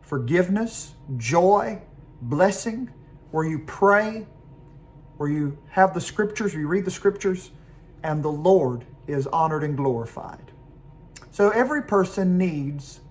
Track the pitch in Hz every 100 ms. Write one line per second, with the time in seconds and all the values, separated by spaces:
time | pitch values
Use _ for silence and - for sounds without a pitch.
0 | - 139 117 170 180 196 226 - - -
1 | - 127 113 165 180 202 - 202 - -
2 | - - 120 147 190 196 - 226 254 -
3 | - - - 156 160 156 - - 196 202
4 | 214 220 220 - - - - - - -
5 | - - 147 151 147 143 - - 190 175
6 | 175 - 208 - 208 156 147 185 185 -
7 | 202 196 196 185 - - - - - -
8 | 160 151 151 147 165 190 135 120 - -
9 | - 143 135 165 160 156 151 139 139 117
10 | 113 - - - - - - - - -
11 | - - - - 202 214 254 294 - 202
12 | 185 - 185 180 185 151 139 143 135 -
13 | -